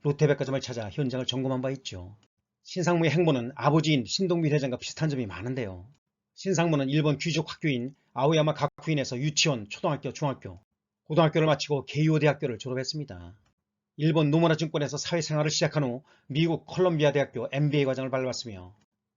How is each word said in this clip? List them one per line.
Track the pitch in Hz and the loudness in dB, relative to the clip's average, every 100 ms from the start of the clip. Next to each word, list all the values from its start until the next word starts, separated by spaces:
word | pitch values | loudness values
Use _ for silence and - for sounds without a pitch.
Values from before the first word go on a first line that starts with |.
롯데백화점을 | 147 143 147 139 135 135 | -2 2 2 2 -2 -4
찾아 | - 117 104 | -4 -8 -6
현장을 | 151 131 127 123 | -4 -4 -2 -4
점검한 | 127 131 131 | -2 -2 -2
바 | 131 | -4
있죠. | 135 - 92 90 107 _ _ _ _ | -6 -10 -14 -14 -18 _ _ _ _
신상무의 | - 185 170 170 165 | -10 -2 2 4 4
행보는 | 165 165 127 117 131 | 4 4 2 -2 -2
아버지인 | 135 156 151 143 104 | 2 4 4 2 0
신동빈 | - 185 170 156 | -2 0 2 2
회장과 | 147 131 127 | 2 0 -4
비슷한 | - - 160 | -8 -4 -2
점이 | 135 107 | -2 -4
많은데요. | 95 120 131 104 90 110 _ _ _ _ - | -6 -6 -6 -6 -10 -16 _ _ _ _ -8
신상무는 | 190 170 170 147 135 | -2 0 2 2 2
일본 | 151 151 143 | 2 2 0
귀족 | 165 156 - | 0 -2 -4
학교인 | - 156 123 131 - _ | -4 -2 -2 -4 -10 _
아오야마 | 120 143 160 151 | -2 2 4 2
가쿠인에서 | 143 143 - 156 151 127 123 | 0 -4 -4 -2 -2 -2 -2
유치원, | 151 147 156 123 101 | -2 2 2 0 -6
초등학교, | - 175 143 127 | -4 -2 -2 -6
중학교, | - 147 123 101 87 _ _ _ _ | -4 -4 -4 -10 -16 _ _ _ _
고등학교를 | - 156 160 160 156 | 0 4 4 4 4
마치고 | 143 - 143 - | 2 0 -4 -2
게이오 | 139 156 156 | 0 2 4
대학교를 | 147 139 139 110 | 4 2 -4 -6
졸업했습니다. | 131 127 127 151 143 90 87 104 _ _ _ _ _ - | -6 -6 -6 -8 -10 -14 -16 -20 _ _ _ _ _ -2
일본 | 156 160 147 | 0 2 4
노무라 | 160 165 156 | 4 4 2
증권에서 | 160 160 139 143 | 0 -2 -4 -4
사회생활을 | - 170 151 151 151 | -4 -2 -2 -2 0
시작한 | - 156 151 | 0 0 0
후 | 131 127 - _ - | -2 -4 -10 _ -6
미국 | 139 165 151 - | 0 0 0 -4
콜롬비아 | 175 180 160 147 | 0 2 4 2
대학교 | 139 131 117 120 | 2 0 -4 -4
엠비에이 | 135 147 147 | 0 2 2
과정을 | 135 131 131 | 2 0 -2
밟았으며 | 135 127 113 117 95 92 107 _ _ _ | -2 -2 -4 -8 -14 -16 -20 _ _ _